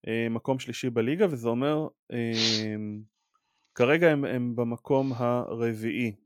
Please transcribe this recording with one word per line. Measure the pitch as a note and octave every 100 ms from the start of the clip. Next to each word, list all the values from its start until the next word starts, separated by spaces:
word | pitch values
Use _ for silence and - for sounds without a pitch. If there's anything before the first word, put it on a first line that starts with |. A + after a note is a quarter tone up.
| -
אה, | A2+ A#2
מקום | A2+ - C3
שלישי | B2+ A2+ B2+
בליגה, | A#2 A2+ E3 G3+
וזה | C3+ A#2
אומר, | A#2 C#3 D3+ D3+ _ _
אה, | A#2+ A#2 A2+ A2+ A2 A2 G#2+ G#2+ G#2 G#2+ _ _ _ _ _ _
כרגע | - B2 D#3+ E3+
הם, | D3
הם | C#3 B2 B2 A#2
במקום | A#2 A#2 - C3+ C3+
הרביעי | A#2+ A#2+ B2 - A2+ A#2 A2 A2+ G2+ A#2+ G#2